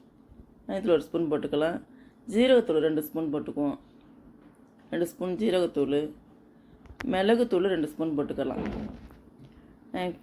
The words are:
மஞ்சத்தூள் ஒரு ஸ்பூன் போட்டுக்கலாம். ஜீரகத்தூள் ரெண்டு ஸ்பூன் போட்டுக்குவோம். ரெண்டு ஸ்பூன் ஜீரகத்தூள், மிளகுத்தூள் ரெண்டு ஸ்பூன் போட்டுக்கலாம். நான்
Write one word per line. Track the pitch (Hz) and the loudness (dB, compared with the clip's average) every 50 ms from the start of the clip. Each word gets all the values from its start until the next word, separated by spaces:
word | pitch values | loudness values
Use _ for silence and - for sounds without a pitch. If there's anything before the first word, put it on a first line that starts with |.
| - - _ - - - - - - - - - - | -20 -20 _ -20 -20 -20 -20 -20 -20 -20 -20 -18 -8
மஞ்சத்தூள் | - 196 196 - - 170 | -6 -6 -2 2 4 4
ஒரு | 151 151 | 4 2
ஸ்பூன் | - - 165 170 151 | 0 -2 -2 0 0
போட்டுக்கலாம். | 151 143 - 143 - 147 156 165 175 - - - - - - - - - - - - | 0 -2 -2 -2 -2 0 0 0 -2 -4 -10 -14 -20 -20 -20 -20 -20 -18 -12 -2 2
ஜீரகத்தூள் | 220 247 262 262 240 - - 160 156 147 | 2 6 6 6 6 6 4 2 2 2
ரெண்டு | 160 156 156 151 | 2 0 0 -4
ஸ்பூன் | - - 160 160 151 143 | -4 -6 -4 -4 -2 -4
போட்டுக்குவோம். | 147 - - 120 92 147 143 - - - - - - - - - - - - - - - - - - - - - - - - 165 | -4 -4 -4 -4 -2 -2 -2 -2 -6 -12 -20 -20 -20 -20 -20 -20 -20 -20 -20 -20 -20 -20 -20 -20 -20 -20 -20 -20 -20 -14 -8 -4
ரெண்டு | 165 175 170 | -4 -4 -4
ஸ்பூன் | - - 180 185 180 170 | -4 -6 -4 -4 -2 0
ஜீரகத்தூள், | 214 220 175 185 175 165 - 147 143 131 143 147 151 151 - - - - - - - - - - - - - - - - - - - - 180 | 0 2 2 2 2 0 0 0 0 2 0 0 -2 -4 -8 -16 -20 -20 -20 -20 -20 -20 -20 -20 -20 -20 -20 -20 -20 -20 -14 -8 -4 -2 0
மிளகுத்தூள் | 185 196 208 233 233 240 233 196 175 185 196 185 | 2 4 4 4 4 4 2 2 2 2 2 2
ரெண்டு | 165 147 151 | 0 -2 -4
ஸ்பூன் | - - 160 165 151 | -4 -4 -4 -2 0
போட்டுக்கலாம். | 143 143 - - - 135 131 - - - - - - 71 69 - - - - - - - - - - - - - - - - - - - - - | -2 -2 -4 -4 -4 -4 -4 -4 -4 -6 -6 -6 -8 -10 -10 -12 -16 -18 -20 -20 -20 -20 -20 -20 -20 -20 -20 -20 -20 -20 -20 -20 -20 -18 -10 -6
நான் | 185 180 180 165 - | -4 -4 -4 -6 -8